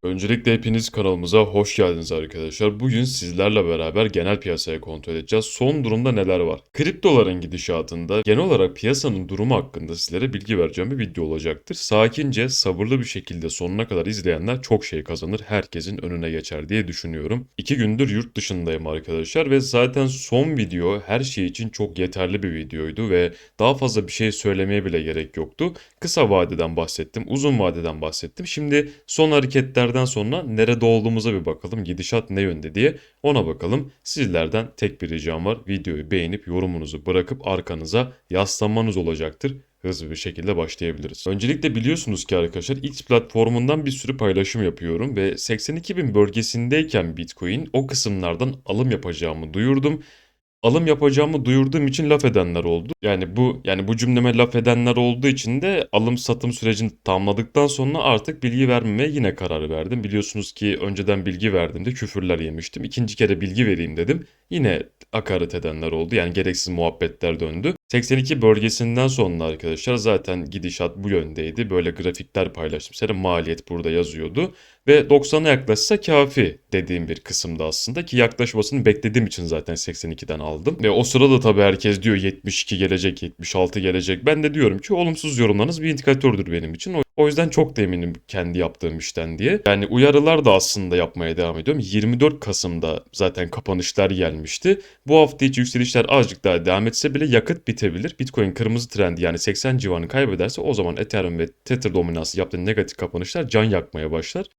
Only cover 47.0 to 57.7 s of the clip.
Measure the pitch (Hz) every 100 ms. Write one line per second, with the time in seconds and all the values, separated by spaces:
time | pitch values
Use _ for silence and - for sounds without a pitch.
47 | 85 78 82 - 87 113 165 - 135 127
48 | 117 98 90 85 131 135 - 101 127 107
49 | 90 80 82 78 80 85 120 135 139 151
50 | - - _ _ _ _ 117 143 165 147
51 | 143 135 147 156 120 131 135 156 143 135
52 | 156 147 139 110 87 85 85 85 95 -
53 | 104 95 90 98 127 - - 95 95 113
54 | 120 123 123 117 120 120 117 120 120 120
55 | 120 120 139 135 113 127 175 190 - 104
56 | 113 123 - 117 123 117 110 104 110 -
57 | - 92 101 101 113 - 143